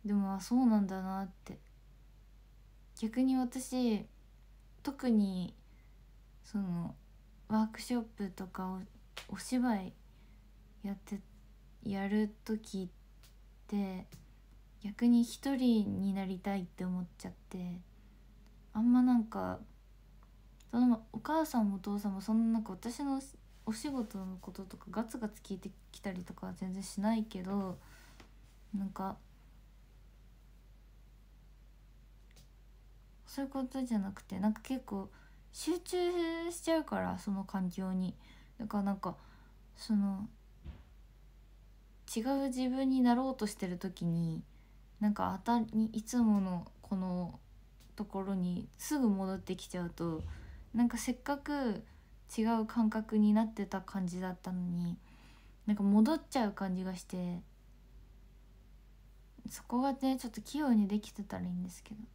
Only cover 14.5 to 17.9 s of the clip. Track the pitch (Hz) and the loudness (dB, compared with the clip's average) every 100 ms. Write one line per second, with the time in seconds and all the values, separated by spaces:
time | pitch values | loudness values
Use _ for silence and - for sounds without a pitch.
14.5 | - - - 202 208 240 240 240 - 277 | -20 -20 -12 -10 4 8 8 6 0 -2
15.5 | 269 254 220 202 190 196 196 190 185 202 | 4 6 6 4 0 0 0 -2 -4 -2
16.5 | 196 175 - 185 180 180 - 180 - - | -2 -4 -6 -4 -2 -4 -10 -16 -16 -12
17.5 | 185 180 180 - | -8 -8 -8 -14